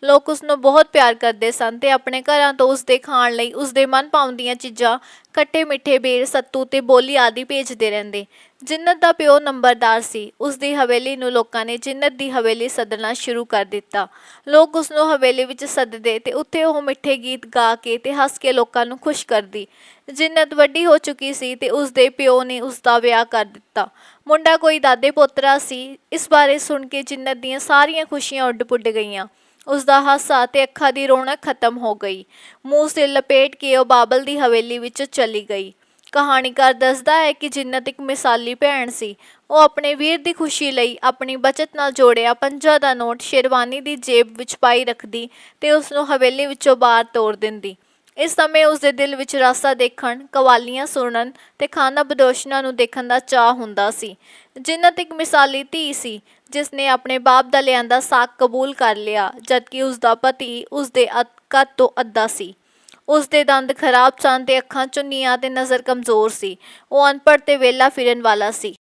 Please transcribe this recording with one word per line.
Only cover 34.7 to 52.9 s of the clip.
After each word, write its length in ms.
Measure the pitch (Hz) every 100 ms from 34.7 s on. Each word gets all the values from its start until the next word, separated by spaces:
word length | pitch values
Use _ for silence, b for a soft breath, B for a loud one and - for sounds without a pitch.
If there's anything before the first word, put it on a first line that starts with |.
| 240
ਵਿੱਚ 260 | 240 233
ਚਲੀ 420 | 277 - 233 214 208
ਗਈ। 240 | 202 190 190 _ _ _
ਕਹਾਣੀਕਾਰ 640 | 285 285 269 254 247 262
ਦੱਸਦਾ 460 | 247 254 269 254 311
ਹੈ 120 | 311
ਕਿ 180 | 294 294
ਜਿੰਨਤ 380 | 285 262 262 247
ਇੱਕ 140 | 254
ਮਿਸਾਲੀ 540 | 269 269 269 233 233 247
ਭੈਣ 340 | 285 277 247
ਸੀ। 260 | 247 214 202 b b _
ਉਹ 60 | 302
ਆਪਣੇ 380 | 302 - 294 285
ਵੀਰ 220 | 302 330
ਦੀ 160 | 285
ਖੁਸ਼ੀ 380 | 339 311 - 294
ਲਈ 260 | 262 240 240
ਆਪਣੀ 320 | 254 254 262 262
ਬਚਤ 340 | 262 269 311 302
ਨਾਲ 160 | 285
ਜੋੜਿਆ 420 | 269 254 233 233
ਪੰਜਾਂ 460 | 240 277 277 311 302
ਦਾ 140 | 285
ਨੋਟ 280 | 254 233 240
ਸ਼ੇਰਵਾਨੀ 600 | - 269 254 254 240 262
ਦੀ 140 | 277 294
ਜੇਬ 420 | 247 240 226 226
ਵਿੱਚ 200 | 247 -
ਪਾਈ 240 | 247 240 247
ਰੱਖਦੀ 440 | 233 220 226 233 b b b
ਤੇ 100 | 294
ਉਸ 200 | 302 294
ਨੂੰ 240 | 285 285 277
ਹਵੇਲੀ 300 | 254 262 285
ਵਿੱਚੋਂ 300 | 277 - 254
ਬਾਹਰ 300 | 240 233 233
ਤੋਰ 220 | 233 214 208
ਦਿੰਦੀ। 400 | 214 214 196 185 _ _ _ -
ਇਸ 180 | 320 320
ਸਮੇਂ 300 | 311 311 311
ਉਸ 140 | 302
ਦੇ 120 | 285
ਦਿਲ 240 | 269 285 277
ਵਿੱਚ 200 | 269 277
ਰਾਸਾ 380 | 254 254 277
ਦੇਖਣ, 520 | 262 247 247 254 247 277
ਕਵਾਲੀਆਂ 540 | 277 262 240 240 254 277
ਸੁਣਨ 460 | - 247 233 240 262 b b
ਤੇ 80 | 285
ਖਾਨਾ 360 | - 269 277
ਬਦੋਸ਼ੀਆਂ 600 | 285 285 262 254 269 269
ਨੂੰ 120 | 262 247
ਦੇਖਣ 320 | 233